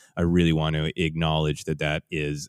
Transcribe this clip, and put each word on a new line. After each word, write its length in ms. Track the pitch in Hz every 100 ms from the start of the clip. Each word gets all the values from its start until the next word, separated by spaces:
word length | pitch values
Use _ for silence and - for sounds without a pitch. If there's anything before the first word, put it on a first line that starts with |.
| - -
I 40 |
really 300 | 85 87 82
want 240 | 80 78 78
to 160 | 78 -
acknowledge 640 | 82 80 82 78 78 73
that 140 | - 76
that 220 | 76 78 -
is, 380 | 80 73 73